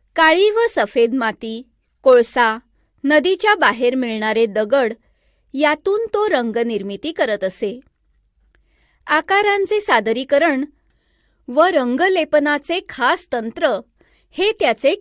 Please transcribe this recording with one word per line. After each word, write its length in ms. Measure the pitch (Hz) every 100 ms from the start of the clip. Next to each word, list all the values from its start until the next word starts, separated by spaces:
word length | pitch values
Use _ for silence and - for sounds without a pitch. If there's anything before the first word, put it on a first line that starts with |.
| _ -
काळी 340 | 320 330 415
व 100 | 427 466
सफेद 460 | - 208 254 233
माती, 480 | 262 226 208 226 226 - _ _ _
कोळसा, 560 | 262 247 233 254 233 220 - _ _ _
नदीच्या 500 | 277 302 339 370 415
बाहेर 400 | 415 262 220 240
मिळणारे 520 | 262 240 220 220 220 226
दगड 460 | 214 214 277 233 226 _ _ _ _ _
यातून 520 | 269 294 302 392 415 453
तो 220 | 415 415
रंगनिर्मिती 840 | 294 233 220 233 214 196 196 302
करत 320 | 330 269 208
असे. 360 | 190 - 208 240 - _ _ _ _ _ _ _ _ _ _ _ -
आकारांचे 720 | 302 - 392 415 403 392 415
सादरीकरण 840 | 415 226 214 226 262 285 330 269 294 _ _ _ _ _ _ _ -
व 140 | 247
रंगलेपनाचे 1160 | 349 339 240 254 370 370 302 302 294 294 294 349 381
खास 380 | - 254 339 -
तंत्र 480 | 247 226 220 320 214 - _ _ _ _
हे 220 | - 392
त्याचे 420 | 440 311 220 277 415